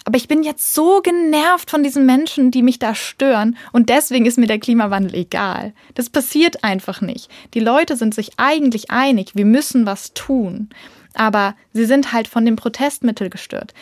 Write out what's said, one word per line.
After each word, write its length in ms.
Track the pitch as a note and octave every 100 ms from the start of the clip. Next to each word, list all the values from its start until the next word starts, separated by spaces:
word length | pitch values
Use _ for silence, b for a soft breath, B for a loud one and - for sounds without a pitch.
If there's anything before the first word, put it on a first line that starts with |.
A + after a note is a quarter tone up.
Aber 120 | - B3
ich 100 | -
bin 160 | D4+
jetzt 320 | D4+ D4+ -
so 260 | - D#4+ G4
genervt 680 | F#4 F4 D#4+ D4+ D#4+ F4+ -
von 140 | D#4
diesen 220 | C#4 C#4+ C4+
Menschen, 440 | B3+ D#4+ - B3+
die 120 | B3+
mich 180 | B3 A#3+
da 160 | A3+ G#3+
stören. 600 | - - C4+ A3+ G#3+ A#3+ B
Und 180 | A#3+ A3+
deswegen 380 | C4 D4+ B3+ A#3+
ist 100 | A#3+
mir 120 | A3+
der 100 | G#3+
Klimawandel 560 | - A#3 G#3 G3 G3
egal.“ 600 | - F3 - G3 F3+ G#3+ - b
Das 160 | - A#3+
passiert 540 | D4+ B3+ D4+ E4+ -
einfach 380 | A3 F#3+ - F#3+
nicht. 280 | F3+ - - B B
Die 60 | A#3
Leute 360 | A3+ B3+ E4 C4+
sind 160 | A3+
sich 200 | G#3+ G#3 -
eigentlich 540 | C4+ D#4 C#4+ A3+ -
einig, 460 | A#3 C4+ A#3 F#3+ G3+
wir 100 | G#3
müssen 400 | A#3+ D4 B3+ G#3+
was 260 | G3 -
tun. 580 | - - C4+ G3+ F3 G#3+ B B B B
Aber 400 | - A3 G#3 G3 - b
sie 100 | A3
sind 300 | A3+ C#4 C4+
halt 120 | A#3+ A3
von 200 | A#3 A3+
dem 100 | A3
Protestmittel 720 | A#3+ - C#4 - A#3+ G#3+ F#3+
gestört. 460 | F3+ - - - -